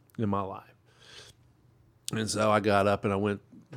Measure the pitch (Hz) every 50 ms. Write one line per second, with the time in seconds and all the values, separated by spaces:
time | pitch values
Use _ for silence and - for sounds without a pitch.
0 | _ _ _ - 113 101 98 98 98 95 98 107 - - - _ _ _ _ _
1 | - - - - - - - _ _ _ _ _ _ _ _ _ _ _ _ _
2 | _ - - 110 110 101 95 104 107 107 107 107 98 110 101 101 98 104 101 -
3 | - 110 98 98 101 104 101 98 - _ - - - - -